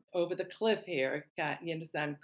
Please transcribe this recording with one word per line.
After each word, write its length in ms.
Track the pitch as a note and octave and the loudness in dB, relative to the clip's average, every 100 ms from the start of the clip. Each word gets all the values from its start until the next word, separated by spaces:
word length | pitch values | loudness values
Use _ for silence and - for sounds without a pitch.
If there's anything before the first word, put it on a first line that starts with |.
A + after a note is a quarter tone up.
| _ | _
over 220 | F3+ E3+ F3 | 0 0 0
the 100 | F3+ | -4
cliff 400 | - A3+ G#3 - | 0 4 4 2
here. 400 | D#3+ C3 D3 - - | 0 2 0 -6 -4
God, 200 | D3+ - | -2 -2
you 120 | E3+ | -4
understand, 440 | D#3+ D#3+ D#3 D3 C#3+ | -6 -4 -2 -2 -4